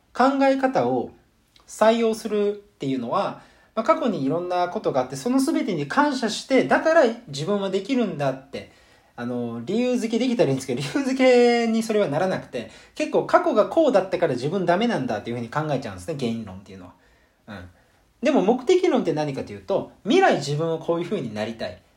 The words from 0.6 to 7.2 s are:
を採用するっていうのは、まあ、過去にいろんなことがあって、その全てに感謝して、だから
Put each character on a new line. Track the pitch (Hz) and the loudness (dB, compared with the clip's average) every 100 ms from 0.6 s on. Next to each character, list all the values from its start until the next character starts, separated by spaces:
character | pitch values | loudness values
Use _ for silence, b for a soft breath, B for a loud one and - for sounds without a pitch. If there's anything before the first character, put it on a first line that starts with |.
| 262 175 120 | 2 2 0
を | 131 - - _ _ _ _ - | -2 -4 -10 _ _ _ _ -8
採 | - 220 233 | 2 4 4
用 | 226 | 2
す | 220 214 | -2 -4
る | 208 202 | -2 -2
っ | |
て | 208 - - 139 | -4 -10 -8 -4
い | |
う | 123 | -4
の | 117 | -2
は、 | 180 175 - B B B | -2 -2 -6 B B B
ま | 220 | -2
あ、 | |
過 | 226 320 | 0 0
去 | 262 | 0
に | 165 | -2
い | 135 | -2
ろ | 165 | -2
ん | 180 | -2
な | 180 175 | -2 -2
こ | 208 | -2
と | 175 | -2
が | 139 | -2
あ | |
っ | 127 | -2
て、 | 147 | -4
そ | 240 | -2
の | 269 | 0
全 | 269 311 220 | 0 -2 -2
て | |
に | 160 143 | -4 -2
感 | - 294 269 | 0 0 0
謝 | 220 | -4
し | - - | -4 0
て、 | 262 | 0
だ | - 269 | 2 2
か | 320 | 4
ら | 330 240 226 | 4 4 0